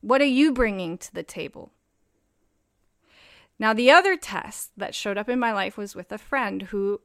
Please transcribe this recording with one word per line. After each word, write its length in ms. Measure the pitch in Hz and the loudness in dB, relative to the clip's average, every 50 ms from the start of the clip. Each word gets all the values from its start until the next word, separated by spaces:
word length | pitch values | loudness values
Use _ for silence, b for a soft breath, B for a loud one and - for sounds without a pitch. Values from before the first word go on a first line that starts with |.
What 220 | - 202 254 269 285 | -2 2 4 4 4
are 140 | 285 254 262 | 4 4 4
you 120 | 294 311 262 | 4 4 4
bringing 440 | 254 247 220 202 190 180 165 170 | 2 0 0 0 -4 -6 -6 -8
to 160 | 185 - - - | -10 -12 -14 -12
the 100 | 185 - | -12 -12
table?" 500 | - - 175 160 - - - - - _ _ _ _ _ _ _ _ _ _ _ _ _ _ _ _ _ _ _ _ _ _ _ _ _ _ b b b b b b b b b b b - | -12 -10 -12 -12 -12 -12 -16 -20 -20 _ _ _ _ _ _ _ _ _ _ _ _ _ _ _ _ _ _ _ _ _ _ _ _ _ _ b b b b b b b b b b b -2
Now, 160 | 220 220 220 | 0 0 2
the 160 | 220 247 254 | 4 6 8
other 260 | 294 349 381 392 370 | 8 8 8 6 0
test 540 | 311 - - 202 - - - - - - - _ 208 | 0 -4 -8 -8 -8 -8 -10 -12 -14 -16 -16 _ -10
that 160 | 202 - - | -10 -8 -8
showed 240 | - - 208 202 202 | -8 -6 -6 -4 -4
up 100 | 208 240 | -4 -4
in 100 | 247 254 | -2 0
my 140 | 247 233 220 | 0 0 0
life 240 | 196 190 190 - | -2 -4 -4 -6
was 180 | - 208 196 - | -10 -12 -12 -12
with 160 | 190 180 - | -14 -14 -14
a 60 | 208 | -14
friend 460 | 214 - - - 269 240 202 190 190 196 | -14 -8 -4 -2 -2 -2 -2 -4 -8 -10
who 400 | 180 - 202 196 202 202 202 _ | -6 -4 -2 -2 -2 -2 -4 _